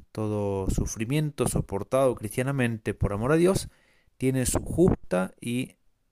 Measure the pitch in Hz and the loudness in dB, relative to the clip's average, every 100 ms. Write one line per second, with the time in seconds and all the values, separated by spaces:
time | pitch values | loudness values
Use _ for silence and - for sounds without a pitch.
0 | - - 107 107 101 98 95 - - - | -10 -6 -4 -2 -2 -2 -2 -2 -2 -4
1 | 110 147 151 - 120 - - 98 101 131 | -2 0 0 -2 -2 0 -2 -4 0 2
2 | 135 117 107 - 127 139 120 113 - 101 | 2 2 -4 -2 -2 2 0 0 -4 -2
3 | 101 101 117 160 175 196 - - _ _ | 0 0 2 4 4 2 -2 -14 _ _
4 | _ - 131 131 123 - - - 180 - | _ -4 0 0 0 -2 -2 4 4 4
5 | - 92 185 - 123 120 131 - _ _ | 0 -2 -2 -6 -6 -4 -6 -10 _ _
6 | _ | _